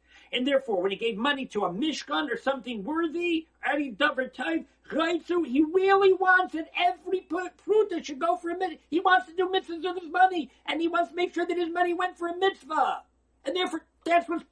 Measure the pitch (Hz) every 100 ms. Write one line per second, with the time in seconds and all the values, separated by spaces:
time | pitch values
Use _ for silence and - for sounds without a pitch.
0 | _ - - 247 254 269 262 196 190 196
1 | 226 208 233 269 262 208 185 175 302 262
2 | - 302 302 226 - 269 240 226 196 311
3 | 339 311 349 320 320 _ 220 294 285 196
4 | 294 254 254 - 302 330 - _ - 254
5 | 330 349 - 349 294 254 311 359 381 392
6 | 392 370 370 370 370 320 320 - 359 359
7 | - 381 - 339 359 - - 427 415 339
8 | - 285 339 349 339 349 370 311 - 302
9 | 381 370 359 330 370 381 370 330 349 359
10 | 339 349 381 370 269 _ - 294 339 339
11 | 339 339 349 320 339 349 339 339 359 349
12 | 359 349 339 349 381 269 262 311 262 -
13 | - _ _ _ - 359 359 311 - _
14 | - 339 339 330 -